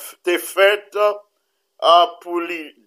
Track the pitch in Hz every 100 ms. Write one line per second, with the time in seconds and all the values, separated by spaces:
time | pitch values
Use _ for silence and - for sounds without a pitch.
0 | - - 175 175 - 185 196 202 - 202
1 | 208 208 _ _ _ _ _ - 160 175
2 | 170 - 175 175 170 170 147 -